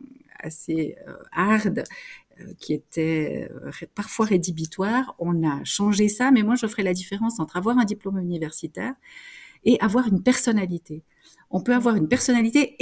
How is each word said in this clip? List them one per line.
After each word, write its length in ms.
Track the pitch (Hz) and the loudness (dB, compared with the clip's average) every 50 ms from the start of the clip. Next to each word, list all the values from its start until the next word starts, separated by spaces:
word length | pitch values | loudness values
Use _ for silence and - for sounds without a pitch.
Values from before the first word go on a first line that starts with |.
| - - - - - _ - - | -20 -20 -20 -20 -20 _ -20 -12
assez, 580 | - 160 - - - - 160 160 151 - - - - 143 | -8 -4 -4 -4 -2 -2 -2 -2 -2 -4 -6 -12 -16 -18
euh, 60 | - - - - | -18 -18 -16 -8
hard, 520 | - 165 185 208 220 208 214 202 - - - - - - - - - - _ _ _ - | -4 0 2 2 2 2 2 0 -2 -2 -6 -8 -12 -14 -18 -18 -20 -20 _ _ _ -20
euh, 40 | - - - - | -18 -18 -16 -14
qui 140 | - - | -6 -6
était, 800 | 151 147 _ - - 170 160 160 160 156 151 147 - - - - | -6 -6 _ -6 -4 -2 -2 0 0 0 -2 -2 -4 -6 -8 -10
euh, 200 | - - - 143 | -12 -14 -14 -14
ré-, 180 | - - 165 - - | -14 -14 -16 -14 -10
parfois 300 | - 208 - - - 220 | -10 -6 -4 -2 0 0
rédhibitoire. 880 | 214 202 175 160 185 160 160 160 160 - - 190 208 233 254 262 - - - | 2 2 0 0 -2 -4 -4 -6 -6 -4 -4 -2 0 0 0 -2 -4 -6 -6
On 280 | 170 175 170 165 160 | -2 0 0 2 2
a 160 | 151 139 143 139 | 0 0 -2 -4
changé 440 | - - - 202 208 202 196 208 202 | -4 -2 0 2 2 2 4 4 2
ça, 220 | 202 - 247 277 | 4 4 4 4
mais 120 | 269 220 | 6 4
moi, 120 | 208 214 247 | 4 2 0
je 120 | 240 226 | 0 -2
ferai 160 | 214 - - | -4 -4 -2
la 120 | 196 180 180 | -2 -2 -2
différence 460 | 185 185 - 202 196 226 233 233 - | -2 -4 -6 -4 -4 -4 -4 -2 -4
entre 160 | 156 - - 185 | -6 -4 -4 -2
avoir 200 | 190 226 247 254 | 0 2 2 2
un 60 | 226 | 2
diplôme 340 | 202 202 208 - 196 196 190 | 2 -2 -6 -6 -6 -4 -4
universitaire 760 | 180 175 175 160 160 156 - - - 160 - 180 202 240 269 _ _ - - - - - - - - - - _ - | -4 -4 -4 -4 -4 -6 -6 -6 -8 -8 -8 -8 -8 -8 -8 _ _ -20 -20 -20 -20 -20 -20 -20 -20 -20 -12 _ 2
et 140 | - 247 - | 2 4 4
avoir 280 | 202 202 196 233 - 220 | 2 2 2 2 2 2
une 140 | 190 180 | 2 2
personnalité. 800 | - 247 254 - - - 220 208 190 180 175 165 _ - 151 156 - _ _ _ _ - - _ _ - | 4 4 6 6 4 4 4 0 0 -2 -4 -6 _ -10 -14 -14 -14 _ _ _ _ -20 -20 _ _ -6
On 100 | - 185 | -6 -2
peut 140 | 185 240 247 | 2 2 2
avoir 220 | 247 233 240 220 | 4 4 4 4
une 120 | 196 156 156 | 4 2 2
personnalité 680 | 247 - - 269 247 233 226 226 247 285 285 - - - | 2 2 4 4 4 4 4 4 4 4 2 2 4 6